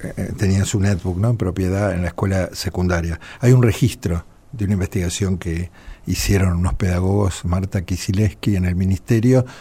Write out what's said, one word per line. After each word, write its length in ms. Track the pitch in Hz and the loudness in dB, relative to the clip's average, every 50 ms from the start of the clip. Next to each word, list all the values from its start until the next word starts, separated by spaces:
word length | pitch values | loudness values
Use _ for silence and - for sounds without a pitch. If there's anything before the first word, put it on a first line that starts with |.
eh, 120 | - 92 - - | -10 -10 -8 -6
eh, 160 | 95 101 - - | -6 -6 -4 -2
tenía 280 | 107 95 95 98 101 | 0 2 2 2 2
su 140 | - - 104 | 0 0 0
netbook, 380 | 95 101 101 87 - 92 87 90 | 2 2 0 0 -2 -4 -2 0
¿no? 100 | 104 120 | 0 0
En 80 | 120 104 | 0 0
propiedad 560 | - 92 85 95 92 90 95 98 104 101 90 | -2 -2 -2 -2 -2 -2 0 0 0 -2 -2
en 80 | 87 | -2
la 60 | 87 87 | -2 -4
escuela 420 | - - 104 98 95 95 90 - - | -4 -2 -2 0 0 0 -2 -2 -6
secundaria. 680 | - - 92 - 92 90 90 90 85 82 85 82 - - - - - | -8 -8 -6 -4 -2 0 0 0 0 -2 -4 -6 -8 -10 -14 -8 0
Hay 100 | - 123 | 4 4
un 100 | 131 127 | 6 6
registro 640 | 120 113 101 - 135 107 - - - 95 85 82 - - - - _ - | 6 4 4 2 2 0 0 -2 -4 -4 -4 -4 -6 -10 -16 -20 _ -16
de 140 | - 117 107 | -8 -4 -2
una 80 | 92 104 | 0 0
investigación 640 | 95 92 87 - 101 87 85 - - 101 92 95 87 | 0 -2 -2 -4 -4 -4 -4 -2 -2 -2 -2 -2 -2
que 320 | - 87 82 85 87 85 - - - - - - - | -4 -4 -4 -4 -6 -8 -10 -16 -18 -18 -18 -10 -6
hicieron 520 | - 92 - - - 101 95 95 92 87 87 | -4 -4 -2 0 2 2 2 2 2 2 2
unos 160 | 90 92 - | 0 0 0
pedagogos, 680 | - 101 92 90 87 92 95 101 101 104 95 - - - | 0 0 0 0 2 2 2 2 2 2 0 -2 -4 -2
Marta 360 | 90 87 95 95 95 - 101 87 | -2 0 0 -2 -2 -4 -4 -4
Kisileski, 720 | - 95 90 - - 95 98 110 104 - - - 117 101 | -4 -4 -4 -4 -2 0 0 0 0 -2 -2 -2 0 0
en 100 | 92 90 | 2 2
el 100 | 90 90 | 0 0
ministerio, 720 | 90 95 95 98 - - - 117 113 107 127 131 127 123 127 - - | 0 0 0 0 -2 0 0 2 2 4 4 4 4 2 0 -6 -18